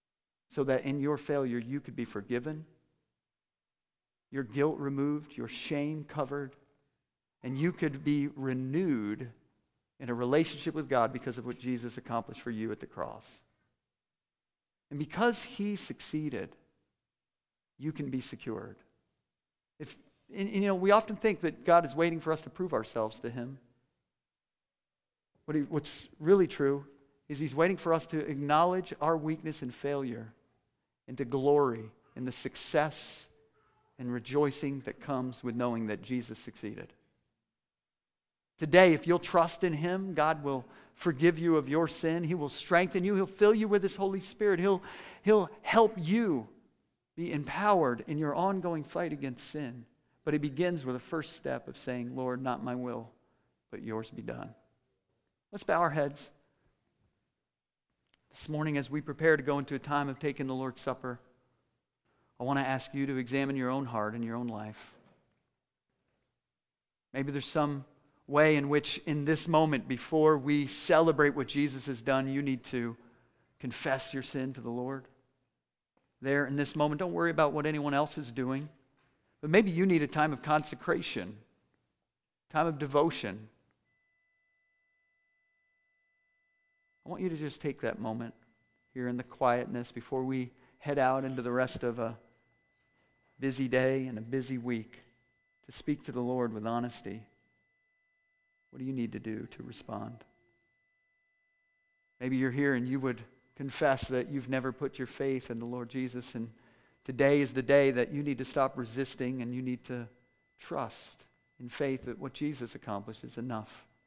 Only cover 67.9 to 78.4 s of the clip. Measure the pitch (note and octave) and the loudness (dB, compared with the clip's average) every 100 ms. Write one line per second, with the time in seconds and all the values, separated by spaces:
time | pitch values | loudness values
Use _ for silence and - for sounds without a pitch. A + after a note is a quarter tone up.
67.9 | _ _ _ - C#3+ D#3 D3+ C#3 D3 C#3+ | _ _ _ 0 6 8 6 4 2 2
68.9 | - - D3+ C#3+ D#3 E3+ D#3 D#3 C#3 G#2+ | -4 -2 -2 2 0 4 4 6 2 0
69.9 | B2+ - D#3+ D#3 D3+ C3 D3 C#3 - - | -6 0 6 6 6 4 2 2 -2 4
70.9 | E3 E3 D3+ D3 C#3+ C3 C#3+ C#3+ C3+ B2+ | 6 6 6 4 4 -2 0 0 -2 -8
71.9 | B2 A#2+ C3+ C3+ C3+ C#3+ C3 - B2+ A#2 | -6 0 0 0 -2 -2 -2 -4 -4 -4
72.9 | A#2 - _ _ _ _ _ C3 A#2 D#3 | -6 -14 _ _ _ _ _ -10 -6 -2
73.9 | C3+ - C#3 B2 C#3+ C3 B2+ A#2+ A#2+ B2 | -2 -2 -6 -6 -4 -6 -6 -8 -6 -6
74.9 | C3+ B2+ _ _ _ _ _ _ _ _ | -8 -12 _ _ _ _ _ _ _ _
75.9 | _ _ _ C3 C#3+ C#3 C#3 C#3+ - D3+ | _ _ _ 0 2 2 0 -2 2 0
76.9 | D3 F#3 E3+ E3+ D#3+ D3+ D3+ D3 D#3 C#3+ | 2 -2 0 2 4 4 4 0 0 0
77.9 | C#3+ D3+ - C3+ A#2+ | 2 0 -2 -8 -4